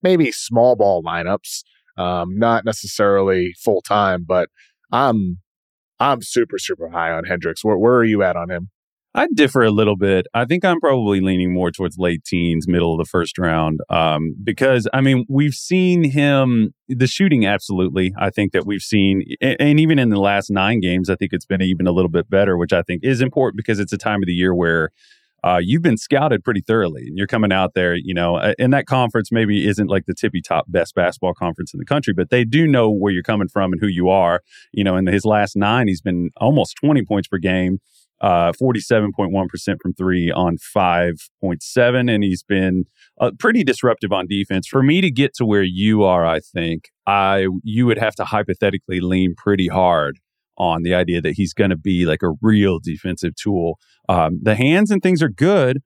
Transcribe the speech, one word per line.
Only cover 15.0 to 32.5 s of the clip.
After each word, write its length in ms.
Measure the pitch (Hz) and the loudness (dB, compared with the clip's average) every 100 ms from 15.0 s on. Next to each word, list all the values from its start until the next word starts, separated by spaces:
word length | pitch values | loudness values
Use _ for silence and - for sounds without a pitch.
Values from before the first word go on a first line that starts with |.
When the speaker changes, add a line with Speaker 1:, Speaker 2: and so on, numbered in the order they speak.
Speaker 2:
mean, 240 | 135 131 113 | 2 2 0
we've 260 | 135 147 | 0 0
seen 560 | 131 - 185 185 180 156 | -2 -2 0 2 2 2
him, 600 | 139 143 139 131 120 107 _ _ | 2 2 2 2 2 0 _ _
the 180 | 131 127 | -2 -2
shooting, 380 | - 196 143 | 2 2 2
absolutely. 680 | 101 101 - 98 90 82 92 98 | 2 0 -2 -2 -2 0 -2 -2
I 100 | 101 | -4
think 220 | - 101 | 0 -2
that 140 | 95 87 | -2 -4
we've 160 | 101 | -8
seen, 420 | - 107 98 98 - - | -2 0 2 0 -4 -4
a-, 200 | 131 127 | -2 2
and 200 | 143 147 | 2 4
even 180 | 156 151 | 4 2
in 120 | 123 | 2
the 100 | 101 | 2
last 300 | 98 101 95 | 2 0 -2
nine 300 | 98 95 117 | 0 0 0
games, 280 | 92 90 90 | 0 -2 0
I 80 | 92 | -2
think 160 | 98 | -2
it's 140 | 92 - | -6 -4
been 160 | 95 | -2
even 240 | 92 92 90 | 0 0 0
a 40 | |
little 200 | 87 90 | 2 2
bit 180 | 82 85 | 0 0
better, 280 | 95 98 87 | 0 2 0
which 160 | 85 | 0
I 100 | 90 | -2
think 200 | 85 87 | -2 -4
is 180 | 123 127 | -2 0
important 360 | 127 - 131 95 | 0 0 -2 -2
because 240 | 110 104 | -4 -4
it's 140 | 98 | -2
a 40 | 101 | -4
time 240 | - 104 | -2 -2
of 40 | 92 | -2
the 80 | |
year 200 | 87 92 | 0 0
where, 360 | 87 85 82 78 _ _ _ _ _ | 2 2 0 -2 _ _ _ _ _
uh, 160 | 87 90 | 0 0
you've 220 | 87 147 | 0 0
been 140 | 165 110 | 2 -2
scouted 480 | - 139 151 113 | 0 0 2 -2
pretty 160 | 104 98 | -2 -4
thoroughly, 460 | - 110 95 73 62 | 0 0 0 -4 -12
and 100 | 82 | -8
you're 100 | 98 | -4
coming 240 | 113 104 | 0 2
out 220 | 95 92 | 2 0
there, 200 | - 90 | 0 -2
you 180 | 87 - | -2 -4
know, 240 | 87 87 87 | -2 0 0
uh, 180 | 101 98 | -2 0
and 140 | 127 | 2
that 140 | 139 - | 0 0
conference 460 | 131 123 113 101 | 0 0 -2 -2
maybe 340 | 113 110 104 95 | 0 0 2 0
isn't, 220 | 98 101 | 0 0
like, 160 | 98 85 | 0 -2
the 80 | |
tippy 280 | 87 110 87 | -4 -4 -4
top 240 | - 82 - | -2 -4 0
best 260 | 85 82 | -2 -2
basketball 400 | - 90 - 92 | 0 -2 -2 -6
conference 380 | 85 90 82 90 | -4 -6 -6 -10
in 60 | 92 | -12
the 80 | - | -4
country, 260 | 143 135 | -4 -2
but 180 | 90 90 | -4 0
they 140 | 123 | 0
do 220 | 120 | 2